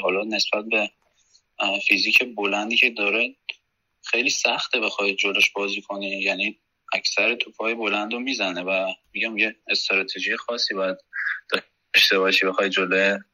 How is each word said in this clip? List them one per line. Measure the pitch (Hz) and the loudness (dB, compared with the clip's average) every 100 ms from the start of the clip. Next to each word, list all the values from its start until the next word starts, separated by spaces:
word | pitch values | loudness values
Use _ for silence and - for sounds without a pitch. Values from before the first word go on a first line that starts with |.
حالا | 95 95 | 2 0
نسبت | 110 107 - 107 110 | 0 -2 0 -2 0
به، | 110 104 - _ _ _ - _ - | -2 -2 -8 _ _ _ -20 _ -4
اه، | 101 98 - | -2 -2 2
فیزیک | 92 - - 123 107 | 2 4 2 2 0
بلندی | 101 104 107 113 | 0 0 2 2
که | 120 | 2
داره، | 113 101 107 120 - - - _ _ _ _ | 2 0 0 0 -4 -18 -18 _ _ _ _
خیلی | - 117 139 | -4 0 0
سخته | - 123 120 - 123 | 0 0 0 -2 -2
بخوای | 104 - 101 95 | -2 0 -2 0
جلوش | 101 95 101 | 0 2 2
بازی | 101 101 101 | 2 -4 -4
کنی. | 101 101 98 98 | -6 -6 -6 -2
یعنی | 98 95 104 - _ _ - | -2 0 -2 -6 _ _ -6
اکثر | - - - 107 120 | -4 -2 0 0 0
توپای | - - 110 117 | -6 -6 -4 -2
بلند | 107 104 107 | -2 -2 -2
رو | 120 | -4
می‌زنه | 127 123 95 90 | -4 -2 -2 -2
و | 90 95 95 - _ | -2 -2 -2 -6 _
می‌گم | 104 113 107 | -6 -4 0
یه | 110 - - | -2 -2 -4
استراتژی | - - 98 95 95 95 - | -2 0 0 -2 -4 -4 -4
خاصی | - 120 - | -4 -2 -2
باید | 98 95 92 _ - - - - - - _ _ | 0 -2 -4 _ -8 -6 -6 -4 -6 -6 _ _
داشته | - - 98 | 4 6 6
باشی | 95 98 95 | 4 4 2
بخوای | 95 98 | 2 2
جلوی | 98 92 95 98 101 - | 0 2 4 4 2 -4